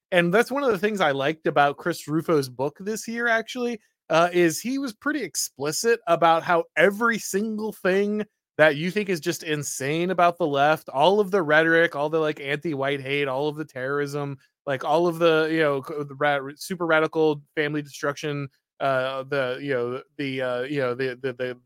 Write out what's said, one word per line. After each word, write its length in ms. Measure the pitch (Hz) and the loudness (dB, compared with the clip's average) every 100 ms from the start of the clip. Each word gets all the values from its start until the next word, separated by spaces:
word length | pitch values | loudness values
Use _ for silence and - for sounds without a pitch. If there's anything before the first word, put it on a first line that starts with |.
| _ | _
And 200 | 180 170 | 2 4
that's 180 | 202 233 | 2 2
one 140 | 269 | 0
of 60 | 277 | 0
the 80 | 196 | 0
things 240 | 208 208 | 0 0
I 80 | 156 | 0
liked 360 | 139 139 160 170 | 0 -2 -2 0
about 300 | 143 143 143 | 2 2 2
Chris 320 | 180 160 - | -4 -4 -4
Rufo's 400 | 156 160 156 131 | -2 2 0 0
book 300 | 123 135 - | -4 -6 -6
this 260 | 196 226 - | -8 -8 -6
year, 200 | 233 240 | -4 0
actually, 540 | 226 220 254 240 226 _ _ - | 0 -2 -6 -4 -6 _ _ 0
uh, 220 | 160 175 | 2 4
is 260 | 180 170 156 | 4 2 2
he 200 | 226 269 | -4 -4
was 160 | 277 | -6
pretty 280 | 208 285 302 | -6 -4 -4
explicit 760 | 190 - - - 143 156 233 226 - | -4 -6 -8 -6 -6 -2 0 0 2
about 360 | 165 170 165 | 4 4 4
how 220 | 156 170 - | 2 0 0
every 440 | 151 180 202 233 220 | 4 4 4 0 -2
single 540 | - 196 220 214 214 | -4 -4 -4 -4 -8
thing 520 | - 190 190 208 214 214 _ _ - | -4 0 2 0 -2 -6 _ _ 4
that 200 | 156 147 | 4 4
you 140 | 175 | -2
think 200 | 208 196 | -2 -2
is 100 | 175 | -2
just 220 | 160 160 | -2 -4
insane 680 | 170 151 135 - 135 160 180 | -4 -4 -4 -6 -2 -2 0
about 280 | 180 175 175 | 2 2 2
the 80 | 165 | 0
left, 420 | 139 147 156 - | 2 2 2 -2
all 320 | 131 160 208 | 2 4 4
of 100 | 196 | 2
the 120 | 196 | 0
rhetoric, 520 | 147 151 165 165 165 | 4 4 6 4 4
all 140 | 143 151 | 2 -2
the, 100 | 160 | 0
like, 220 | 156 147 | 0 -2
anti-white 640 | 139 147 170 139 135 143 | -4 -4 -4 -4 -2 -4
hate, 260 | 131 143 139 | -2 -2 -2
all 180 | 131 151 | -2 -2
of 100 | 151 | -4
the 80 | 151 | -8
terrorism, 720 | 127 131 143 143 143 143 135 _ _ | -8 -4 -4 -4 -6 -8 -10 _ _
like, 220 | - 135 156 | -6 -4 0
all 200 | 156 175 | 2 2
of 120 | 165 | 2
the, 300 | 170 156 156 | 4 4 2
you 100 | 160 | 2
know, 220 | 151 139 139 | 2 0 -4
c-, 160 | 151 143 | -8 -8
the 60 | |
ra-, 260 | 135 147 143 135 147 | -2 0 0 -4 -10
super 300 | - 180 165 | -10 -4 2
radical 560 | 160 156 160 156 147 143 | 4 2 2 0 0 -4
family 280 | - 147 151 | -4 -2 -4
destruction, 680 | 143 - 143 143 151 143 139 _ _ - | -6 -6 -6 -6 -6 -6 -8 _ _ -6
uh, 420 | 139 131 131 135 | -2 0 -2 -6
the, 340 | 135 139 127 131 | -4 -2 -2 -4
you 140 | 143 | -4
know, 260 | 127 120 127 - - | -2 -2 -6 -10 -8
the, 240 | 139 131 | -6 -4
uh, 220 | 127 123 | -2 -4
you 180 | 135 143 | -4 -2
know, 140 | 127 | -2
the, 240 | 123 131 123 | -2 -4 -4
the, 140 | 131 | -6
the, 240 | 123 127 123 | -6 -6 -8